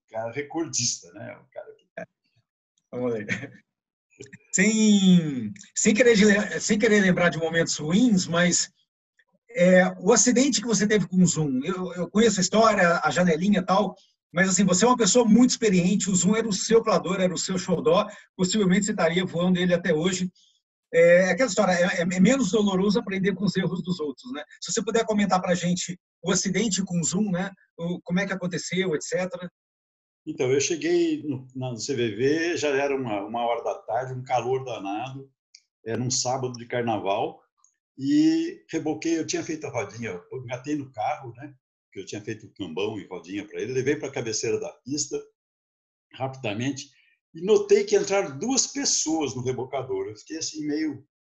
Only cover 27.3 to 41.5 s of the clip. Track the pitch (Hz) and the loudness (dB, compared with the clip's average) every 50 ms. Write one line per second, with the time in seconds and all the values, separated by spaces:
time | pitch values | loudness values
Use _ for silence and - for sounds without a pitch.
27.3 | 175 175 196 196 - - _ _ _ - 170 170 185 - - - 175 185 202 196 | -2 -4 -4 -6 -10 -14 _ _ _ -10 -8 -8 -8 -8 -6 -4 -2 -2 -2 -2
28.3 | 190 185 - - - 110 - - - 180 190 190 156 - - - 160 175 185 180 | -4 -6 -6 -6 -6 -8 -8 -6 -4 -2 -2 -2 -2 -4 -4 -4 -4 -4 -4 -4
29.3 | 180 175 180 175 - _ _ _ _ _ _ _ _ _ _ _ _ _ _ 156 | -6 -10 -14 -16 -18 _ _ _ _ _ _ _ _ _ _ _ _ _ _ -10
30.3 | 156 156 139 127 135 143 139 - 175 151 143 165 175 175 170 165 156 147 143 151 | -6 -2 0 0 2 2 0 0 -2 -2 -2 0 2 2 2 2 0 -2 -4 -6
31.3 | 135 127 - - - 131 127 127 120 110 - - 139 117 120 113 101 104 127 139 | -6 -8 -8 -12 -10 -8 -8 -6 -6 -6 -6 -4 -2 -2 -2 -2 0 0 0 2
32.3 | 151 165 165 170 170 143 143 147 139 135 143 139 139 135 131 117 104 101 101 104 | 2 2 0 -2 -2 -2 0 0 0 0 0 0 0 -2 -4 -4 -4 -4 -6 -6
33.3 | 113 117 120 117 120 - - 110 98 - - - 107 120 127 131 131 127 127 - | -4 -4 -2 -2 -2 -2 -2 -4 -6 -6 -6 -6 -4 -4 -4 -6 -8 -10 -6 -4
34.3 | 131 123 117 123 131 131 131 127 117 104 95 98 101 110 123 135 131 135 135 - | -2 -2 0 -2 -2 -4 -4 -6 -10 -8 -8 -8 -6 -6 -8 -10 -12 -14 -18 -20
35.3 | _ _ _ _ - - _ _ _ _ - 110 113 110 127 123 127 - - 127 | _ _ _ _ -20 -20 _ _ _ _ -10 -6 -6 -4 -4 -4 -4 -4 -2 -4
36.3 | 127 131 127 127 123 117 117 120 - 123 120 117 110 98 90 95 98 107 135 170 | -4 -4 -4 -6 -8 -10 -10 -6 -6 -4 -2 -2 -4 -4 -2 -2 -2 -2 -4 -6
37.3 | - - _ _ _ _ _ _ _ _ _ _ _ - 131 139 147 147 156 160 | -8 -12 _ _ _ _ _ _ _ _ _ _ _ -8 -2 0 2 4 4 4
38.3 | 160 165 165 165 - - _ - - 160 139 156 151 151 - 160 165 160 151 - | 2 0 -2 -4 -8 -12 _ -10 -8 -6 -4 -6 -6 -4 -4 -4 -2 -2 -4 -4
39.3 | - 170 - - 160 - - 123 - 123 - 101 104 113 117 107 90 90 - _ | -6 -6 -6 -8 -10 -10 -10 -8 -6 -6 -6 -6 -8 -10 -10 -10 -10 -10 -12 _
40.3 | - 131 127 120 127 123 - 147 151 147 135 131 - 107 104 127 151 151 135 123 | -14 -14 -12 -10 -12 -10 -6 -6 -6 -6 -6 -8 -8 -6 -4 -4 -4 -6 -10 -16
41.3 | 110 104 143 151 | -18 -18 -20 -20